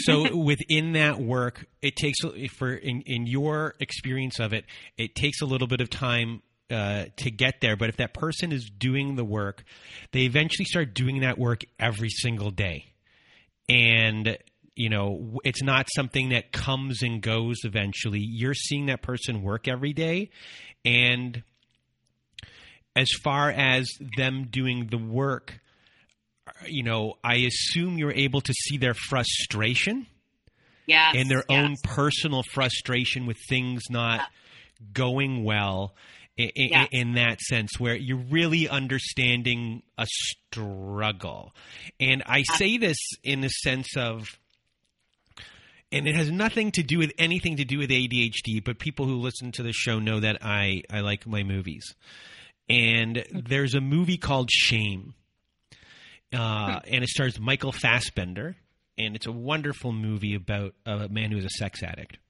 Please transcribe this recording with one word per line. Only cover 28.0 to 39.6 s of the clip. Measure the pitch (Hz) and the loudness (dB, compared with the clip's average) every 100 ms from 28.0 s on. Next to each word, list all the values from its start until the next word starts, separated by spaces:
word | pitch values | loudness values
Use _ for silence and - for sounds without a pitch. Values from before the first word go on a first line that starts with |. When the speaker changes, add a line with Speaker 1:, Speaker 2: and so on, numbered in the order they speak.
| 147 | 0
Speaker 1:
able | 135 139 139 | 2 2 2
to | - | 0
see | 123 - 143 | -2 -2 0
their | 127 | 0
frustration | 117 - 135 117 - - 107 110 123 190 254 240 _ _ _ _ _ _ _ - | 0 -2 0 0 -2 -2 0 2 2 2 0 -4 _ _ _ _ _ _ _ 4
Speaker 2:
Yes, | 156 160 127 | 6 6 6
Speaker 1:
and | 131 | 4
their | 131 - | 2 4
Speaker 2:
yes. | 139 | 4
Speaker 1:
own | 147 143 | 4 0
personal | - - 147 - 160 135 | -2 2 2 2 0 0
frustration | 123 139 127 - - 127 123 131 123 | -2 0 0 0 0 0 0 0 -2
with | 110 - | -4 -2
things | 127 127 123 - | 0 0 -4 -4
not | 120 117 113 | -2 0 0
Speaker 2:
Yeah. | - - - - - _ 104 | -2 -10 -20 -20 -20 _ -8
Speaker 1:
going | 101 127 131 139 127 | -2 0 2 0 0
well | 107 107 101 95 98 - - - - - | 2 2 2 0 -4 -8 -20 -20 -8 -2
i-, | |
i-, | 117 - | -2 2
Speaker 2:
Yes. | 131 165 - | 4 4 4
Speaker 1:
in | 131 120 | 2 2
that | 120 120 113 | 2 2 0
sense, | - 120 104 - | -2 0 -2 -2
where | 120 117 | -2 -2
you're | 127 127 123 | -2 -4 0
really | 160 165 165 156 | 0 2 2 2
understanding | 139 131 131 - - 123 123 120 120 | 0 -2 -2 -2 0 2 4 2 0